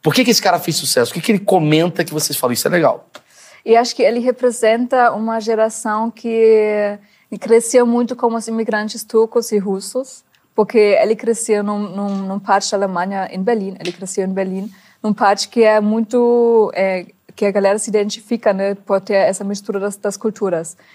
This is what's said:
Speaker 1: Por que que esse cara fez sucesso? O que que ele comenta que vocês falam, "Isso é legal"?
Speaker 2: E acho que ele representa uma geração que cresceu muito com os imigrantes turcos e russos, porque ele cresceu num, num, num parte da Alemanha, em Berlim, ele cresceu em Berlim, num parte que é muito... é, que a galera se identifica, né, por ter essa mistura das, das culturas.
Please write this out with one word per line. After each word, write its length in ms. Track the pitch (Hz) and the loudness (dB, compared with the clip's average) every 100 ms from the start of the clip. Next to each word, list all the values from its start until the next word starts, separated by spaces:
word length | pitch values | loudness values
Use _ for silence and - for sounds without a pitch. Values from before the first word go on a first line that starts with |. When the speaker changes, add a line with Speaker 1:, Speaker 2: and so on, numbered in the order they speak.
Speaker 1:
Por 120 | 160 | 2
que 100 | 147 | 2
que 60 | 247 | 2
esse 100 | 214 | 2
cara 180 | 190 170 | 2 0
fez 180 | 170 156 | -2 -4
sucesso? 340 | 143 131 120 | -2 0 0
O 40 | |
que 60 | 175 | -2
que 120 | - | 0
ele 60 | 208 | 0
comenta 640 | 202 185 151 156 175 165 | 2 2 4 2 2 -2
que 80 | 165 | -6
vocês 260 | 151 - 147 | -4 -6 -2
falam, 140 | 127 | -2
"Isso 120 | 117 - | -2 0
é 20 | |
legal"? 360 | 175 143 - _ - _ _ - - - | 2 2 0 _ -20 _ _ -20 -12 2
Speaker 2:
E 100 | 226 | 2
acho 180 | 240 | 2
que 80 | - | 0
ele 160 | 214 240 | 0 2
representa 880 | 247 247 247 226 220 226 247 254 240 | -2 0 -2 2 2 2 0 2 2
uma 260 | 208 220 226 | 0 -4 -4
geração 720 | 214 220 220 - 220 214 226 | -2 0 0 -2 -4 -4 -4
que 880 | - 233 226 220 220 214 208 208 208 _ _ _ 202 | -6 -4 2 6 6 4 0 -2 -6 _ _ _ -12
cresceu 480 | 214 226 233 247 240 | 2 2 4 2 4
muito 300 | 240 240 240 | 0 -2 -2
com 180 | 240 | -2
os 140 | 226 226 | -2 -6
imigrantes 560 | 226 226 214 214 214 | -4 -2 -4 -4 -10
turcos 480 | - 220 220 240 226 | -2 0 2 0 0
e 60 | 208 | -2
russos, 680 | 196 190 196 254 269 - _ _ _ | -2 -6 -6 -8 -8 -16 _ _ _
porque 240 | - 208 226 | -2 2 4
ele 360 | 208 196 202 | 4 4 2
cresceu 480 | 220 233 220 - 208 | 0 -2 -4 -2 -2
num, 160 | 208 208 | -2 -4
num, 300 | 208 196 202 196 190 | -6 -6 -6 -6 -6
num 120 | 196 | -6
parte 320 | 196 202 - | 0 0 0
da 80 | 202 | -2
Alemanha, 500 | 196 180 185 196 185 | -2 -2 -4 -4 -6
em 120 | 185 | -4
Berlim, 340 | 196 226 196 190 | -2 -2 -4 -8
ele 140 | 175 | -10
cresceu 320 | - 190 - 190 | -10 -8 -6 -4
em 60 | |
Berlim, 380 | 190 190 190 202 - _ _ | -4 -4 -6 -10 -16 _ _
num 100 | 214 | -4
parte 360 | 208 208 208 - | 0 2 0 -2
que 120 | 240 | 2
é 160 | 220 214 | 4 4
muito... 880 | 208 220 214 247 240 240 233 226 208 | 2 -2 0 2 2 4 4 4 2
é, 320 | - 190 185 - _ _ - | 0 -2 -2 -8 _ _ -4
que 80 | |
a 60 | 202 | 0
galera 280 | 196 196 214 | 2 2 2
se 100 | 214 | 0
identifica, 640 | 208 208 - - 233 220 | -2 -2 -6 -6 -2 0
né, 200 | 190 196 | 0 -2
por 260 | 202 - 196 | -4 -2 -2
ter 140 | 196 | 0
essa 300 | 196 185 190 | 2 2 0
mistura 340 | 202 202 - 196 | -6 -6 -6 -4
das, 180 | 202 202 | -6 -4
das 200 | 208 196 | -8 -4
culturas. 600 | 220 208 196 165 160 - _ | -6 -4 -2 -2 -6 -16 _